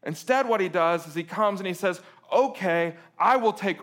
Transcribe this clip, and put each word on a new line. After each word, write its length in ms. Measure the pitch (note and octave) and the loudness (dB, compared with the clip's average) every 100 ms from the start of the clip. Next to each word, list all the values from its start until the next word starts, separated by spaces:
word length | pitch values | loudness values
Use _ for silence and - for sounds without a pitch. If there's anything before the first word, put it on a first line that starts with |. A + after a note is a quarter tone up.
Instead, 420 | - D#3 - B3+ C4 | -8 -10 -2 0 2
what 140 | A3 | 0
he 80 | F#3 | 0
does 380 | F3 E3 E3+ E3 | 0 2 0 -4
is 80 | |
he 100 | D3+ | -10
comes 360 | E3+ F#3+ G#3+ G3 | -8 0 0 0
and 60 | F#3+ | -6
he 80 | |
says, 260 | F3+ G3 F3 - - _ | -2 -2 -4 -10 -20 _
"Okay, 640 | G3+ C4+ - F#3+ E3+ E3+ E3 - _ | 2 2 0 0 0 0 -4 -20 _
I 180 | F#3+ C4 | 2 4
will 160 | A3+ | 2
take 260 | G#3 G3 E3+ | 0 -4 -4